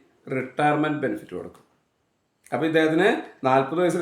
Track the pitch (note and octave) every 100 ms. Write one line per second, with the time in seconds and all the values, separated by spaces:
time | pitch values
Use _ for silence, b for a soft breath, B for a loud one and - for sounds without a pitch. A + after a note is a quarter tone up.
0 | _ _ - C3+ B2+ - D3 D#3 D3+ D3
1 | D#3 D#3+ - F2+ - - _ _ _ _
2 | _ _ _ _ _ B2+ D#3+ D#3 D#3+ D#3+
3 | G3+ D#4 - - C3 C3+ C3+ E3 F3+ F3